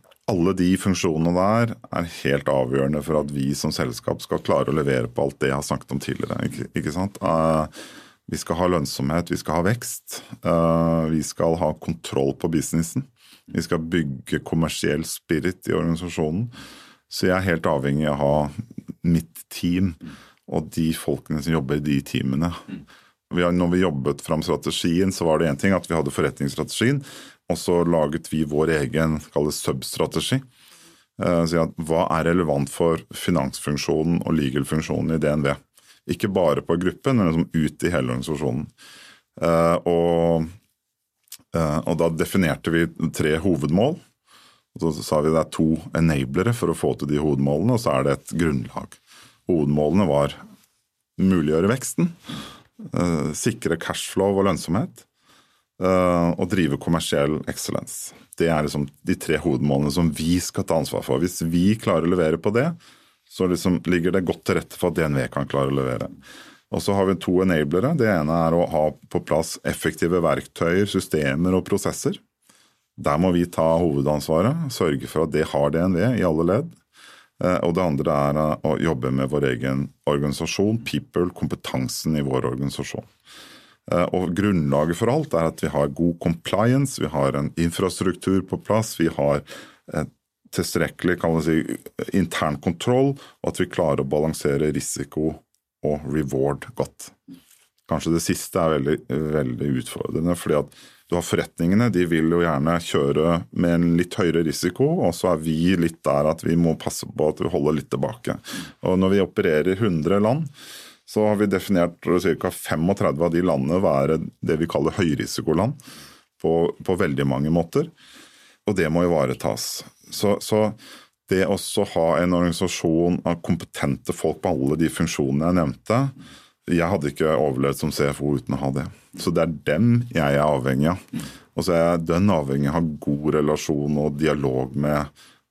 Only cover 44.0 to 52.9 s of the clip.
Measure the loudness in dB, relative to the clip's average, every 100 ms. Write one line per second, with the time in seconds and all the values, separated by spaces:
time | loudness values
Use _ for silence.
44 | -12 _ _ -20 -20 _ _ -6 -4 -4
45 | -2 0 2 2 0 0 0 0 -2 0
46 | 2 2 0 0 0 0 -2 0 -2 -2
47 | -2 0 2 2 0 2 2 0 2 0
48 | 2 -2 -4 -2 0 0 -4 -12 -14 -18
49 | _ -20 -20 _ -2 0 2 2 2 2
50 | 2 2 0 -4 -18 -20 _ _ _ _
51 | _ 0 2 2 2 2 2 0 -4 -2
52 | -2 -4 -14 -14 -14 -20 _ -20 -6